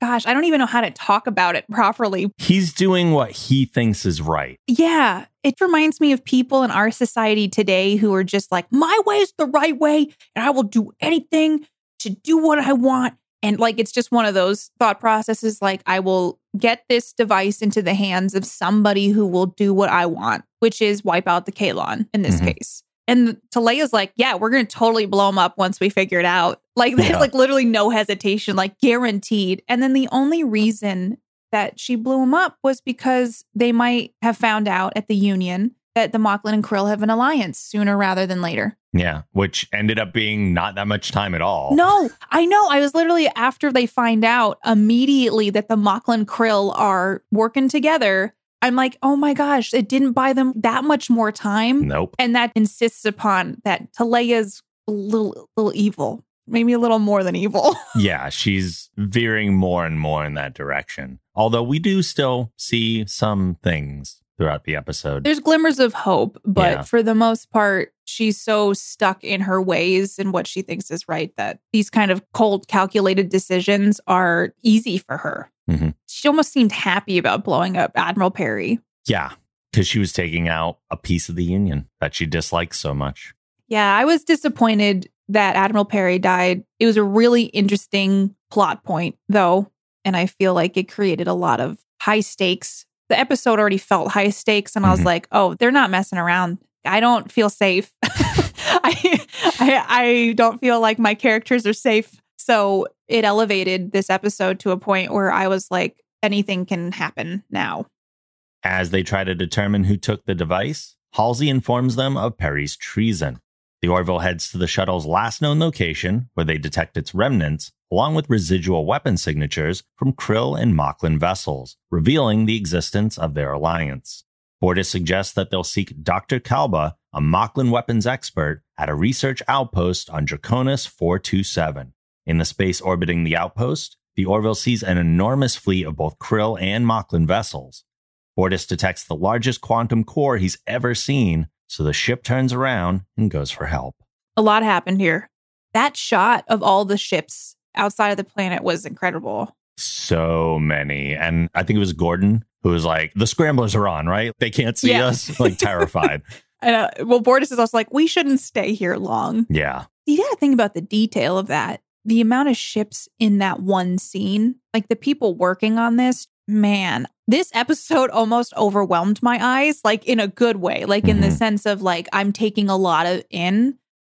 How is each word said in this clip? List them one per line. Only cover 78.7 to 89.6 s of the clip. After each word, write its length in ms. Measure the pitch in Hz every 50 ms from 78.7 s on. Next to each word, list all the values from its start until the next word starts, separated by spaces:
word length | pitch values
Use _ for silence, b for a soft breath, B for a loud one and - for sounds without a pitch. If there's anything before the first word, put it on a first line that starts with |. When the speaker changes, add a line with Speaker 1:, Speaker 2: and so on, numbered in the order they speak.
| 226 233 _ _ _ _ - -
Speaker 2:
Yeah, 240 | 113 90 73 65 - - _ _ _ _ _ _
'cause 140 | - 107 95 -
she 100 | - 110
was 140 | 98 87
taking 360 | - - 90 82 80 85 85 85
out 300 | 82 80 82 85 87 _ _ -
a 80 | -
piece 320 | - - - 92 82 - -
of 60 | 85
the 100 | 87 87
Union 440 | 85 90 98 101 92 73 69 67 - _ -
that 140 | 78 73 -
she 100 | - 85
dislikes 540 | 80 76 82 80 - - 85 85 82 - -
so 160 | - 76 71
much. 400 | 69 69 69 - - - - - _ _ _ _ _ _
Speaker 1:
Yeah, 260 | - 226 214 208 202 196
I 80 | 214 254
was 180 | 302 339 294 -
disappointed 840 | - 330 294 - 294 - - 233 226 220 208 208 202 196 185 185 - _ _ _ -
that 260 | 196 214 202 196 -
Admiral 280 | - 190 202 214 208 202
Perry 340 | 202 - 202 190 180 180 185
died. 460 | 190 190 185 180 180 180 180 190 - _ _ -
It 80 | 226
was 100 | 233 214
a 60 | 214
really 400 | 208 196 196 220 233 240 240 240 226
interesting 880 | - - 202 202 196 208 196 - - - 196 196 190 196 196 196 196 - _ _ -
plot 320 | - 214 196 156 - - -
point, 320 | - 180 160 175 - - _ _ -
though, 420 | 202 208 185 175 175 190